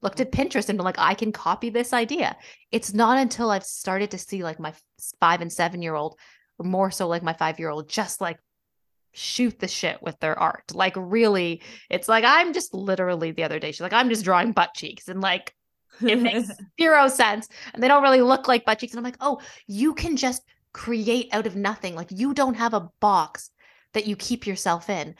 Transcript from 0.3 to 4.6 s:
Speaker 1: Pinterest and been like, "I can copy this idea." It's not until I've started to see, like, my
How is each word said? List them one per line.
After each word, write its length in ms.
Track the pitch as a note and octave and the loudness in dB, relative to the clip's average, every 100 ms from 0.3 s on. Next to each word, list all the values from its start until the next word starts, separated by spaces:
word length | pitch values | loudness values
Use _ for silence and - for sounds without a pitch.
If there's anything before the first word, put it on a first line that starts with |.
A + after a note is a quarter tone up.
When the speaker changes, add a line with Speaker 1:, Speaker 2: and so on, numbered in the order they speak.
Speaker 1:
Pinterest 360 | - C#4 A#3+ - | 0 0 -2 -2
and 120 | G3+ | -2
been 60 | F3+ | -2
like, 120 | - | 0
"I 160 | - | 0
can 180 | G3+ A3 | 2 -2
copy 380 | G#3 - F#3 A#3 | -2 -2 -2 -2
this 240 | A3+ A#3+ | -4 0
idea." 420 | B3 A3+ - E3+ - - - _ | 0 0 -2 -4 -4 -16 -20 _
It's 200 | A#3 - | -6 -2
not 280 | G3+ A3+ B3+ | 2 4 4
until 320 | B3+ - A3+ | 2 0 -2
I've 140 | G3 - | -2 -4
started 440 | - - F#3+ G#3 | -10 -4 -4 -4
to 60 | F#3+ | -8
see, 260 | - G3 | -10 -8
like, 160 | F3 | -8
my 100 | D#3 | -8